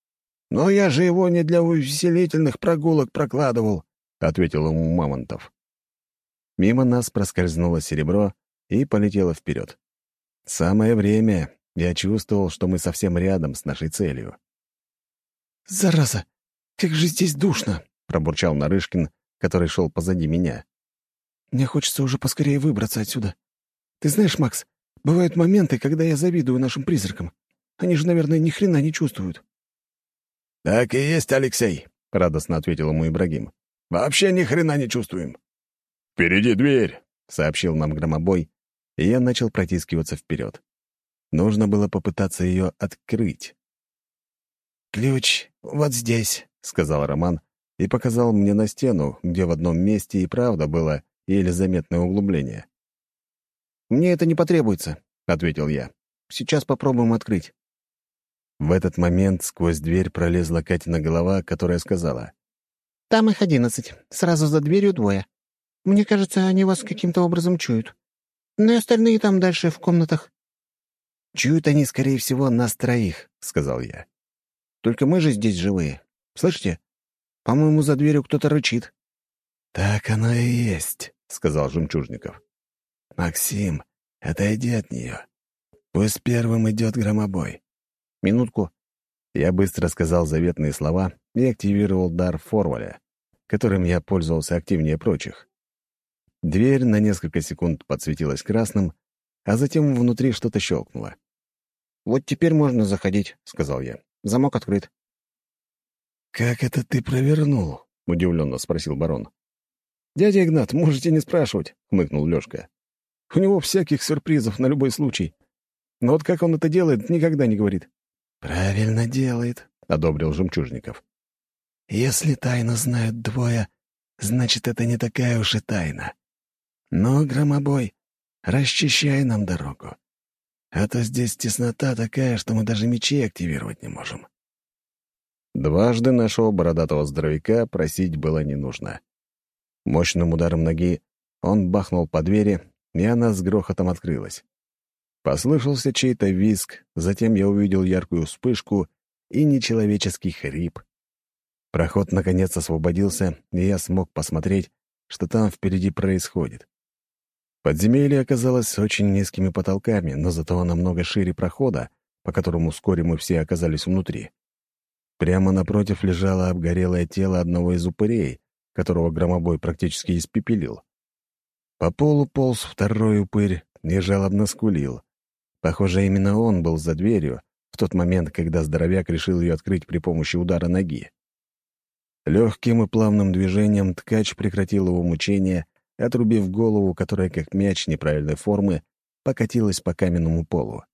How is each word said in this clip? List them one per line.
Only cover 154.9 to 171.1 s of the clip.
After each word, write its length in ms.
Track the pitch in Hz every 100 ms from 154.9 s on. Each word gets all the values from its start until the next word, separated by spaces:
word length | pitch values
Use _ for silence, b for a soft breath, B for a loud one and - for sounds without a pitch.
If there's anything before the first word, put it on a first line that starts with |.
| _ -
что 200 | - 90
там 220 | 113 107
впереди 400 | - 98 92 95
происходит. 800 | - 98 92 - 92 71 - _ _ _ _ _ _ _ _ _ _
Подземелье 580 | - 78 104 131 143 139
оказалось 560 | 127 127 127 127 110 -
очень 320 | 107 - 104
низкими 380 | 98 98 - 95
потолками, 640 | 90 92 98 113 107 85
но 180 | 67 87
зато 320 | 82 78 87
намного 400 | 87 85 90 85
шире 300 | 85 107 90
прохода, 560 | 85 90 - 131 82 60 _ _ _
по 80 | -
которому 400 | 80 87 85 82
вскоре 320 | - - 87
мы 140 | 85 80
все 220 | - 87
оказались 460 | 78 87 82 76 -
внутри. 460 | 92 87 58 53 _ _ _ _ _ _ _ _ -
Прямо 340 | 82 92 95
напротив 520 | 95 87 101 101 98
лежало 460 | 95 87 95 92 92
обгорелое 560 | 90 85 87 90 90 87
тело 340 | - 95 90
одного 340 | 87 87 87
из 120 | 90 87
упырей, 560 | 80 107 117 73 64 _ _ _
которого 380 | - - 85 82
громобой 480 | 80 87 90 85 80
практически 580 | 82 82 87 - - 87
испепелил. 640 | - 113 - 110 67 53 - _ _